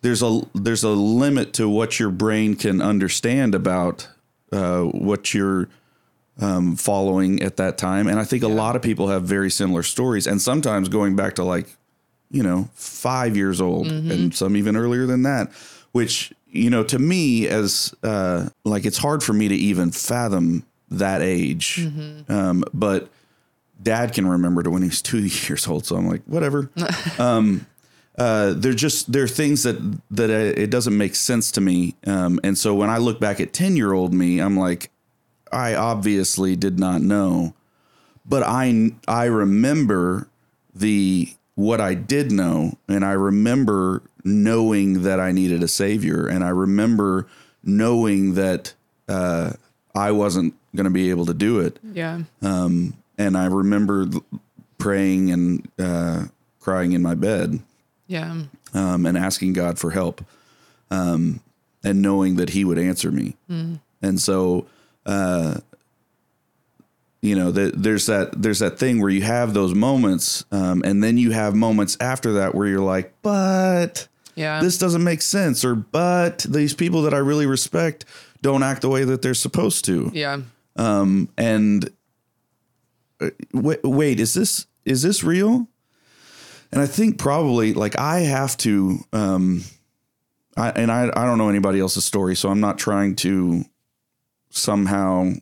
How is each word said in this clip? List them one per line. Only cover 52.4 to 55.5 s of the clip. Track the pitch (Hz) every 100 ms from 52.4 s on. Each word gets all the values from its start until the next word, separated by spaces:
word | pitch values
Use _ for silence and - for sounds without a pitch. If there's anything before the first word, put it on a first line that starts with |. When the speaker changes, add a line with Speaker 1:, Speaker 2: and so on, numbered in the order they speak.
Speaker 1:
Um, | 98 92 87 87 87 - _ -
and | 101 95
I | 92
remember | 95 98 104 104 98 92
l-, | 85 - 104 _ - - _
praying | 104 98 98 95 95
and, | 87 87